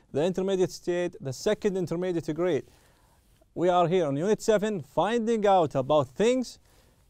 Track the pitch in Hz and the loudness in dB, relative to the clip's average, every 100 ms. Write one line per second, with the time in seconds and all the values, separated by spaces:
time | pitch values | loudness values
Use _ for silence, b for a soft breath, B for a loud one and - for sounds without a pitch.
0 | b 131 170 185 190 190 185 - - 175 | b -2 0 0 -2 0 0 -2 -4 -2
1 | 175 - 139 127 214 208 214 190 175 165 | -2 -6 -10 -4 -2 0 0 -2 -4 -4
2 | 185 165 143 156 180 139 - b b b | -2 -4 -4 -2 0 -2 -4 b b b
3 | b b b b _ - 175 180 170 185 | b b b b _ -2 2 2 2 2
4 | 156 139 185 214 - 214 214 202 - - | 0 -2 0 -2 2 0 0 -6 -6 -2
5 | 185 233 220 226 202 190 156 139 131 151 | 0 0 0 0 4 4 4 0 2 2
6 | 131 - 220 254 240 - b b b b | 0 0 0 0 -2 -10 b b b b
7 | b | b